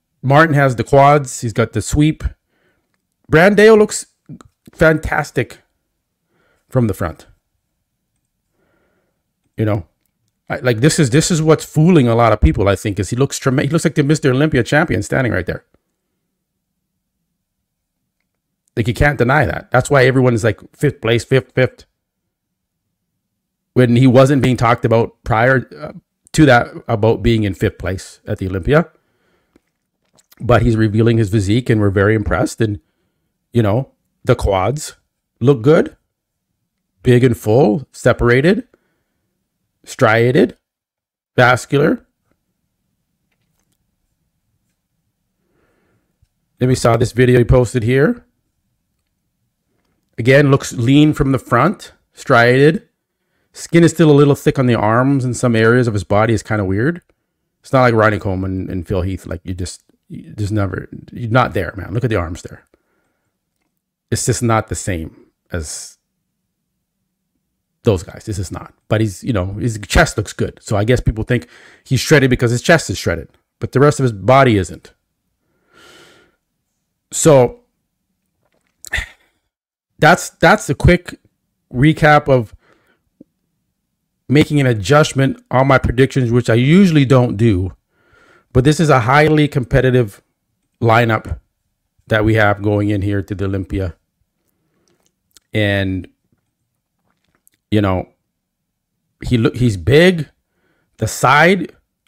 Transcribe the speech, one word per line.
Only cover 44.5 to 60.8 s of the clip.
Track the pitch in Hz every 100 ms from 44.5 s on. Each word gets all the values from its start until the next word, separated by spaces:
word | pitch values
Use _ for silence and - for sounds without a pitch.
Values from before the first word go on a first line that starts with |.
| _ _ _ _ _ _ _ _ _ _ _ _ _ _ _ _ _ _ _ _ _
Then | 127
we | 127
saw | 120 117
this | 110
video | - 127 123
he | 120
posted | 131 123 127
here. | 110 131 165 240 _ _ _ _ _ _ _ _ _ _ _ _ _ _ _ _ _ _ _ -
Again, | 120 139 143
looks | 135 -
lean | - 117 143 151
from | 143 135
the | 135
front, | - 120 156 - - _ _
striated. | - - 123 117 127 147 175 - _ _ _ _ _ _
Skin | - - 170
is | 165
still | - 160
a |
little | 143 147 139
thick | - 139
on | 123
the | 120
arms, | 104 113 135 139
and | 123 113
some | 127 113
areas | 113 123 117
of |
his | 104
body | 87 101 113
is | 107
kinda | - 107 95
weird. | 98 131 175 - _ _ _ _ _
It's | -
not | 135
like | 123
Ronnie | 117 107 104
Coleman | 101 92 95 92 87
and | 92 85
Phil | 95
Heath. | 90 92 87
Like, | 87
you | -
just, | 90 87 - _ _ _
you | 175 160
just | - 101
never, | 107 98 -